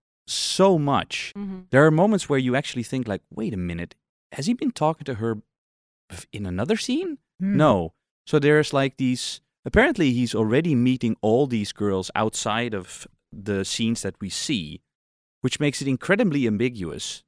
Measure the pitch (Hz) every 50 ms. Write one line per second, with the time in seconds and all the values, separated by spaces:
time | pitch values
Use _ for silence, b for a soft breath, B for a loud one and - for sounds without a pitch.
0 | _ _ _ _ _ - - - - - - - 190 196 185 156 143 143 135 98
1 | 82 - - - - - - 202 202 190 190 185 180 - - 131 151 160 156 156
2 | 190 220 214 185 - - 143 135 131 123 123 135 - - - 127 110 - 135 131
3 | 120 110 98 92 _ _ - 208 220 175 110 92 87 87 85 85 87 - - _
4 | _ _ _ _ _ - - - 139 196 247 - 320 254 - - 151 156 160 -
5 | - 143 123 104 113 117 110 104 - _ _ _ _ _ _ _ _ _ _ _
6 | _ - 87 87 - _ - 101 101 92 90 92 117 165 226 220 - - 247 320
7 | 392 339 285 - _ _ _ - 185 196 202 - 156 147 110 92 82 80 _ _
8 | _ _ _ _ _ - - 147 139 147 151 151 147 - 147 135 135 135 - -
9 | 131 127 127 120 - - - - _ _ _ _ - 127 - 208 254 339 294 185
10 | 160 131 120 123 123 113 - 107 110 107 117 147 170 175 143 117 123 127 131 127
11 | 123 113 110 - - 110 110 127 147 131 123 110 101 - - - 104 104 95 95
12 | 92 - - - 110 110 - - - 113 104 117 120 117 107 95 85 - - -
13 | - - _ _ _ - - 107 98 104 101 95 98 - - - 113 113 117 -
14 | - 98 - - 101 92 - - - - 147 98 78 73 78 - _ _ _ _
15 | _ _ _ _ _ _ _ _ - 127 - - 147 147 135 - 139 139 131 123
16 | - - 196 202 254 180 143 143 123 113 107 98 123 127 123 104 87 80 65 -
17 | - - - - _